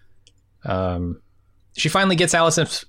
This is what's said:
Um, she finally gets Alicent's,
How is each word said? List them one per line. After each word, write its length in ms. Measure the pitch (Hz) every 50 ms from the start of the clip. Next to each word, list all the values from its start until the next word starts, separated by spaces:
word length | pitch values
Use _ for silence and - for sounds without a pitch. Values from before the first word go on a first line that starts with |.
| - - - - _ - _ _ _ _ _ _ -
Um, 560 | - 95 92 92 92 90 87 87 87 85 - _ _ _ _ _ _ _ _ _ _ -
she 120 | - - 156
finally 280 | - 190 196 190 185
gets 180 | 165 180 160 -
Alicent's, 500 | 170 165 165 156 170 156 - - - -